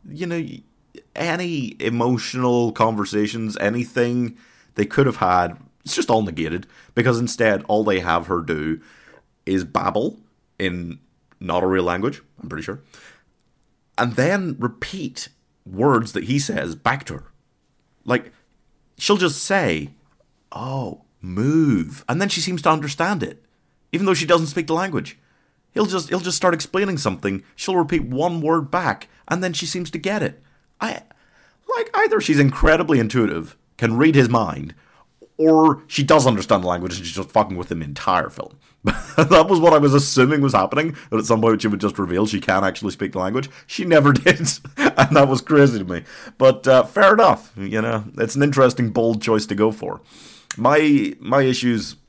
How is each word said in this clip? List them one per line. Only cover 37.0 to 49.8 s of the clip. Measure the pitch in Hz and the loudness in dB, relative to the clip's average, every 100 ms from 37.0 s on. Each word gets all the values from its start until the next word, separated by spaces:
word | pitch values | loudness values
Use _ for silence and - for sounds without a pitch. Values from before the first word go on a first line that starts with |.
she's | 85 85 | -10 -10
just | 95 | -2
fucking | 110 104 90 | -2 0 -4
with | 87 | -8
him | 85 | -8
the | 76 | -8
entire | 71 - 90 - | -6 -2 -2 -2
film. | - - - _ _ | -10 -16 -18 _ _
<laughs> | - - - - | -6 -6 -4 0
That | 151 170 160 | 6 6 6
was | 185 | 4
what | 170 | 6
I | 156 | 6
was | 143 | 6
assuming | 139 139 - 165 151 | 4 2 4 4 4
was | 139 | 2
happening, | 127 95 139 160 143 - | 2 0 -2 -4 -8 -4
that | 110 | -4
at | |
some | 110 113 | 0 2
point | 113 110 | 4 2
she | 110 | 0
would | 104 | -2
just | 104 98 | -4 -2
reveal | 92 87 107 | -4 0 0
she | 101 | -2
can | - 95 | 0 0
actually | 98 92 104 | 0 -4 -8
speak | - 98 | -6 -6
the | 92 | -4
language. | 92 120 139 - _ | -4 -4 -8 -16 _
She | - | -8
never | 180 160 143 | 2 4 6
<laughs> | 131 | 4
did, | - - 165 - - - | 2 2 -2 -6 -12 -2
and | 285 - 135 143 | 0 2 2 4
that | 139 | 4
was | 131 | 2
crazy | - 151 139 117 | 2 6 6 4
to | |
me. | 90 87 - - - _ | -4 -8 -10 -20 -20 _
But, | 131 131 135 | 4 4 4
uh, | 127 | 4
fair | 123 - 196 | 4 4 6
enough, | 208 196 107 - 104 | 8 6 4 -4 -10
you | 98 110 | -6 -2
know, | 113 113 107 - | -2 -4 -6 -6
it's | 113 135 | -4 0
an | |
interesting, | 143 139 127 120 120 | 0 4 2 2 -2
bold | 113 117 110 | 2 0 0
choice | 110 110 107 | 0 0 0
to | |
go | 101 110 | 0 0
for. | 107 | 0